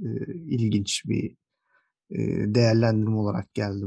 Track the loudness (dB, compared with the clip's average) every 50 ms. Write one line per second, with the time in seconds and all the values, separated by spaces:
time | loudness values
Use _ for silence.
0 | -8 -6 -6 -6 -6 -8 -10 -10 -6 -4 -2 0 2 2 2 0 0 -2 -4 -6
1 | -4 -2 -2 -2 -2 -4 -8 _ _ _ _ _ _ _ _ _ _ _ _ _
2 | _ -10 -6 -4 -2 -2 0 0 0 2 4 4 4 6 6 4 4 4 2 2
3 | 2 2 0 0 0 0 -2 -4 -6 _ -4 -4 -4 -4 -4 -6 -6